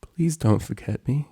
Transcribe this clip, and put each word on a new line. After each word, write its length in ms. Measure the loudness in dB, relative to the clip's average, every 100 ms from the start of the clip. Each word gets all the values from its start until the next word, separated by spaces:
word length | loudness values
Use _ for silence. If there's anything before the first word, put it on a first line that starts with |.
Please 340 | -20 -2 -2 2
don't 260 | 4 2
forget 440 | 2 -10 -6 -6 -2
me. 220 | -2 -2